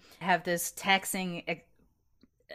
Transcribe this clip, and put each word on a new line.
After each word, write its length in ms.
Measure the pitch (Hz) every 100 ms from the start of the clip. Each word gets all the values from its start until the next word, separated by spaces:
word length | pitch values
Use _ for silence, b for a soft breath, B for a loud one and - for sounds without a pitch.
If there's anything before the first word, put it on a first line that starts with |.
| b b
have 220 | 180 175
this 280 | 170 175 -
taxing 720 | - 196 190 - 196 185 170 -
ex-, 180 | 170 - _ _ _ _ _ _ _ -